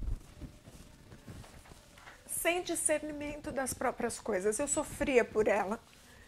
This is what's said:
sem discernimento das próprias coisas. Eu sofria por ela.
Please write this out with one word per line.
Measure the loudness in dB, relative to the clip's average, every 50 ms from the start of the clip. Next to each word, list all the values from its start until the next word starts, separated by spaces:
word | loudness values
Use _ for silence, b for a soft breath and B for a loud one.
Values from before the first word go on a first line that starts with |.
| 0 0 -2 -4 -6 -12 -16 -14 -14 -14 -14 -16 -20 -20 -20 -20 -20 -20 -20 -20 -20 -20 -20 -18 -16 -16 -14 -14 -16 -18 -18 -20 -20 -20 -20 -20 -20 -20 -20 B B B B B B
sem | -8 -4 0 2 2 2 2
discernimento | 0 -2 -2 0 2 2 2 2 0 -4 -6 -6 -6 -6 -6 -6 -6 -4
das | -2 -2 -2 -2 -2
próprias | 0 0 0 0 0 -2 -2 -4 -4
coisas. | -4 -2 0 2 2 2 2 2
Eu | 0
sofria | 0 0 0 -2 -2 -2 -2 2 6 6 6 6
por | 6 4 4 4
ela. | 6 6 4 2 0 -2 -6 -8 -14 B B B B B B B